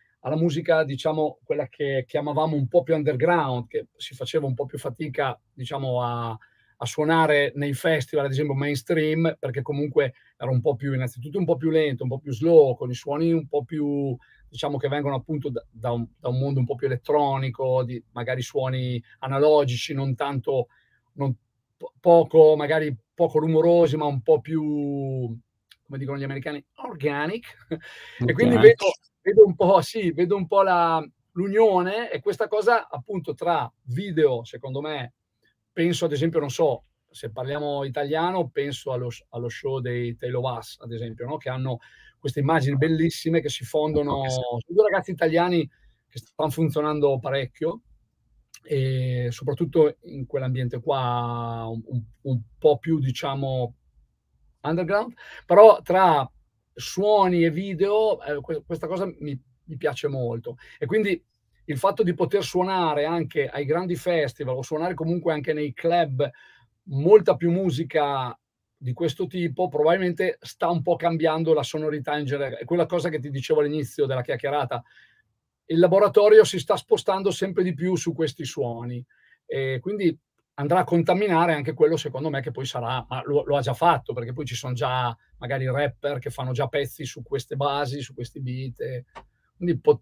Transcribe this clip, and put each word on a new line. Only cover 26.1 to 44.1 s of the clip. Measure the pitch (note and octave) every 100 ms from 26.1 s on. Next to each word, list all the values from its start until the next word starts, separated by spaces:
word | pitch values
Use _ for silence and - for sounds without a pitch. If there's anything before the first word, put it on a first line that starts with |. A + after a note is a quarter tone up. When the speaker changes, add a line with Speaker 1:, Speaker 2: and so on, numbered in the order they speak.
| C#3
Speaker 1:
gli |
americani, | C3+ C#3 D#3 D3 - -
organic. | A#3+ E3+ D3 C#3+ D#3 A3+ - - -
<laughs> | D#3+ - - - - A#2+
E |
quindi | - A#3+ A#3
Speaker 2:
Ok. |
Speaker 1:
vedo, | G#3+ - - - _ _
vedo | F#3+ G#3 G#3
un | E3
po', | F#3 F#3+
sì, | D#3+ A3+ F3+
vedo | D#3 F3 G3+
un | E3+
po' | G3
la, | F#3+ F3 E3 D#3+ D3+ _ _
l'unione, | F3 G3 G#3 A3+ F#3 F3+ G#3+ A#3+
e | C#3+
questa | G3+ F#3+ G#3+
cosa | G#3+ G#3 A#3 -
appunto | C#3 - G3 -
tra | C#3 E3+ D#3+ A#2+ -
video, | B2+ B2 G3+ D#3+ D3 A#2+ A2+
secondo | A#2+ C3+ C3+
me, | D3+ D3 A#2+ - _ _ _ _ _
penso | - E3+ E3+ E3+
ad |
esempio, | C#3+ E3 E3
non | C#3+
so, | - D#3 A#2+ - _ _
se | - A#2+
parliamo | A#2 C3 D3 D3 C#3+
italiano, | C#3 C#3 C#3+ D#3 F3 F#3 B2
penso | - C#3+ C3+ C#3
allo | B2 B2
sh-, | - -
allo | A#2+ A#2+
show | - C3+ C3+
dei | B2 A#2+ A#2+ A#2
Tale | B2 B2+
of | B2+ A#2
Us, | - -
ad | A#2
esempio, | A2+ A#2 A2+ A#2+
no? | D#3
Che | B2+
hanno | B2+ C3 A#2+ - - - _
queste | C#3 D3
immagini | C#3 D#3+ C3+ C#3
bellissime | D#3+ D#3+ E3 - E3 E3
che | D3
si | - B2
fondono. | D#3 D3+ D3 C#3+